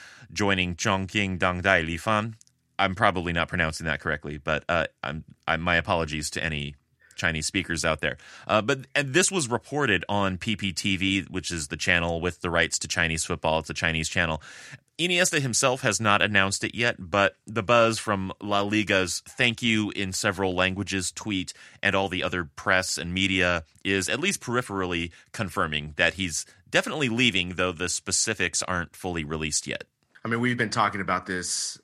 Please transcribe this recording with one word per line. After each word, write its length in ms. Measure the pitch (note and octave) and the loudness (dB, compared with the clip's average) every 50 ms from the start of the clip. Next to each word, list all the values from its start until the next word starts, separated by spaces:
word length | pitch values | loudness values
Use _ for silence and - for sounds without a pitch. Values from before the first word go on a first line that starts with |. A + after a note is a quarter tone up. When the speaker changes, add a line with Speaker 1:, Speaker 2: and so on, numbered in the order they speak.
| - - - - - - - | -20 -20 -20 -20 -20 -14 -4
Speaker 1:
joining 440 | F2+ G#2 G2 G2 F#2 F2+ F2 F2 | 0 2 2 2 2 2 0 -2
Chongqing 600 | - - A2+ G2 F#2+ F#2+ F#2 - G#2+ G2+ F#2+ F#2 | -2 0 0 0 0 0 -2 -2 0 0 0 0
Dangdai 480 | E2 F#2+ F#2 F2+ F2+ F2 G2 F#2+ F2 D#2+ | 0 0 0 0 2 4 4 4 4 4
Lifan. 500 | D#2+ E2+ E2+ - A2 G#2+ G#2+ G#2+ A#2 A2 _ - _ _ _ _ _ _ - | 0 -4 -4 -2 0 0 0 0 -2 -8 _ -20 _ _ _ _ _ _ 0
I'm 160 | G2 F#2+ F#2 | 0 0 2
probably 380 | F#2+ A2 G#2 F2 F#2 E2 F2 E2+ | 4 4 4 4 4 -2 0 0
not 160 | E2+ E2 - | 0 -2 -2
pronouncing 380 | - F#2 D#2+ D#2 D#2 - E2+ | 0 0 0 0 0 -4 -2
that 120 | D#2+ D2 C#2+ | -2 -4 -2
correctly, 400 | - D#2+ D2+ D2 - D2 D2+ D2+ | -2 -4 -4 -4 -4 -8 -10 -8
but, 260 | - D#2 D#2 D2 - - | -2 -2 -2 -2 0 0
uh, 180 | F2 E2 D2+ - _ _ - | 0 0 0 -2 _ _ -8
I'm, 220 | C2+ D2+ D#2+ - - - _ _ - | -8 -8 -8 -10 -14 -20 _ _ -2
I'm, 120 | D#2+ D#2+ | -2 0
my 140 | E2+ F2+ E2+ | 2 2 2
apologies 560 | E2+ E2 - F#2+ E2+ E2 D2+ D2+ D#2 D2 - | 2 2 2 0 0 0 -2 -4 -6 -6 -6
to 140 | - - - | -6 -4 -4
any 320 | E2 D#2 D2 D2 D2 C#2+ _ _ _ _ _ _ _ - | -4 -4 -4 -6 -8 -10 _ _ _ _ _ _ _ -14
Chinese 300 | - - E2+ D#2+ D#2 D2+ | -4 -2 -2 0 0 -2
speakers 380 | - - G2 F2 - E2+ D#2 - | -2 -2 -2 -2 -2 -4 0 2
out 160 | E2 D#2 D#2 | 2 0 2
there. 180 | - D2 B1 - - - - - - | 0 -4 -4 -4 -14 -20 -20 -20 -4
Uh, 160 | - G2+ A2 G#2 | 0 2 2 2
but, 240 | A2+ C#3 C3+ B2 - - | 2 -2 -2 -2 -4 -2
and 200 | C#3 C#3+ C3+ B2+ | -2 -2 2 2
this 180 | E3+ F#3+ - G3 | 2 2 4 2
was 180 | F#3 C#3 A2 | 0 -2 0
reported 540 | B2 A2+ - - C#3 D3 C#3+ A#2+ G2 F2+ - - | -2 -4 -4 -4 -2 0 2 2 2 2 2 0
on 300 | G2+ G2+ G2 F#2+ F#2 F2 | 0 0 0 0 0 -2
P 160 | - A#2 G#2+ | -2 -4 -4
P 180 | - G#2+ G2 E2+ | -2 -2 -4 -4
T 240 | - - G#2 F#2+ | -2 -2 0 0
V, 260 | E2+ F#2+ F#2+ G2 G2 - | 2 2 2 2 2 0
which 280 | - D#2 F2+ - - | -2 -6 -6 -6 -4
is 180 | F2 E2 D2+ - | -6 -4 -4 -6
the 80 | D#2 | -6
channel 440 | D2+ - G2 F2+ F2 E2+ E2+ E2+ E2 | -4 0 2 2 2 2 2 -2 0
with 200 | E2+ F2+ - - | -2 -2 -4 -2
the 100 | - F2+ | -4 0
rights 280 | E2+ E2+ E2 - - - | 2 2 2 2 0 -4
to 60 | - | -4
Chinese 380 | D#2+ - F2+ E2+ E2 D#2+ D#2+ - | -4 -2 0 0 0 0 -2 -2
football. 340 | - F2 D#2 - E2 D#2+ D#2+ | -4 -4 -2 0 0 0 0
It's 120 | D#2 - | 0 -2
a 40 | - | -6
Chinese 340 | - - E2 D#2+ D#2+ D#2 - | -2 -2 0 0 0 -2 -2
channel. 320 | - F#2+ F2 E2 D#2+ D#2 - - - - - - - - _ _ _ - | 0 0 0 0 0 -4 -6 -12 -18 -18 -18 -18 -20 -20 _ _ _ -4
Iniesta 440 | E3 F3+ F3+ F3 F#3 F3+ E3+ D3+ C#3 | -2 0 2 2 2 2 2 0 0
himself 400 | C3 G#2+ - C#3 C3 B2 C#3 - | 0 0 2 2 2 2 2 0
has 180 | A#2+ G2 F#2 | 0 0 2
not 220 | A2+ G#2+ G2+ G2+ E2+ | 4 4 4 4 4
announced 420 | G#2+ G#2 G2 F#2+ F#2+ G2+ - - | 4 4 4 4 4 2 -2 -4
it 100 | - - | -4 -4
yet, 220 | G2+ A#2+ A#2+ - - | 0 0 0 0 -2
but 380 | F#2 E2+ G2+ G2+ G2 F#2 - _ _ | -8 -2 2 4 4 4 2 _ _
the 160 | - A2 A#2 G2+ | -6 -4 -4 0
buzz 360 | F2 A#2+ A#2 A2+ A2+ A2 - | 4 6 6 6 6 4 0
from 340 | - A2 G#2 F#2+ F#2+ F#2+ - _ | -2 -2 -2 -2 -2 -4 -8 _
La 220 | - G#2 G2+ G2+ G2+ | -4 0 0 0 2
Liga's 600 | G#2 G#2 G#2+ G#2+ F2+ G2+ F#2+ F#2 F2 - - - | 2 2 2 2 4 4 2 2 2 -2 -6 -8
"thank 360 | - - - C3 A#2+ A2+ - B2 | -12 -4 0 0 0 0 0 0
you 280 | A#2 A2 G#2+ G#2 G2 | 2 2 2 2 0
in 220 | - - G2+ F#2+ F#2 | -2 -4 -6 -4 -4
several 420 | - - G#2+ F#2 F2 G2 F#2+ F2+ | -2 0 0 0 2 0 0 2
languages" 580 | F2+ F#2 F#2 F#2 G2 G2+ F#2+ F#2+ F#2+ F2+ - - | 2 2 2 2 -2 -4 -2 -2 -4 -4 -4 -6
tweet 400 | - - A2 G2+ F#2+ F2+ - - - - - - - - | -8 -6 -4 -2 -2 -4 -6 -10 -18 -18 -20 -12 -2 -2
and 120 | G2 F#2+ | 2 2
all 140 | G2 G2 F#2 | 2 2 2
the 140 | F2+ F2+ C#2+ | 0 -2 -2
other 220 | F2 F2+ F2+ E2+ | -2 -2 -2 -4
press 520 | D2 _ - - G#2 F#2+ F#2 F#2 - - | -4 _ -8 0 2 4 4 4 2 -2
and 160 | - - E2+ F2+ | -4 -4 -2 0
media 520 | F#2 F#2+ F#2+ F#2 F#2 F2+ F2+ F2 E2+ E2 _ _ - - | 0 2 2 2 4 4 4 2 0 -2 _ _ -8 -2
is 240 | G2 G2 G2 F#2 - | 0 2 2 2 0
at 120 | F#2 B2 | -2 0
least 200 | D#3+ G3+ F#3+ - | 0 -2 -2 -2
peripherally 720 | - - A#2 B2 - - G2+ G2 F#2 F2+ F2 E2+ E2+ E2 - - - _ _ | -4 -2 -2 -2 -2 -2 -4 -2 -2 0 0 -2 -2 -4 -8 -14 -20 _ _
confirming 600 | - A2 F2 - G2+ F2+ D#2+ D2+ D2+ D2 D2+ D2 | -6 -6 -4 -2 -2 -2 0 0 -4 -4 -6 0
that 180 | - F2 E2 D#2+ | 2 2 2 2
he's 320 | D#2+ F#2 E2+ D#2 - - - - _ _ - | 0 -4 -4 -4 -6 -8 -8 -16 _ _ -2
definitely 400 | - E3+ - A#3 E3+ D#3 C#3+ A#2+ | 0 0 0 0 -2 0 0 0
leaving, 440 | A2+ A#2+ C3 A#2+ F#2+ F#2+ F2 F2+ F2+ | 2 4 4 4 4 2 -2 -2 -2
though 160 | E2 F#2 F#2 F2 | 0 0 0 0
the 180 | D2+ F2+ F2+ | -2 -4 -4
specifics 720 | - - - - F#2 - - A2+ G#2+ - F#2 E2+ - - - | -4 -4 -4 -2 -2 0 0 0 0 0 0 0 0 -2 -2
aren't 340 | - F#2 F2 E2+ - _ | -2 -2 -2 -2 -4 _
fully 260 | - - F#2 F2 E2+ D#2 | -8 -6 -4 -4 -4 -4
released 440 | D2 D#2+ D#2 D#2 D#2 C#2+ - - | -4 -4 -4 -4 -2 -2 -4 -4
yet. 180 | C2+ - - - _ _ _ _ _ _ - - | -4 -8 -8 -10 _ _ _ _ _ _ -12 -6
Speaker 2:
I 40 | A2+ | -4
mean, 120 | A#2 A#2 | -2 0
we've 160 | B2 B2+ A#2+ | 0 0 0
been 140 | A#2+ A#2 G#2 | 0 -2 -2
talking 320 | F#2+ A#2+ G#2+ G2 F#2 G2+ F#2 | 2 2 0 0 0 -2 -2
about 240 | E2+ F2+ F2+ F2+ | -2 -2 -2 -2
this 520 | - F#2 F2+ E2+ - - - - - - - | -4 -6 -6 -4 -4 -4 -4 -4 -6 -8 -12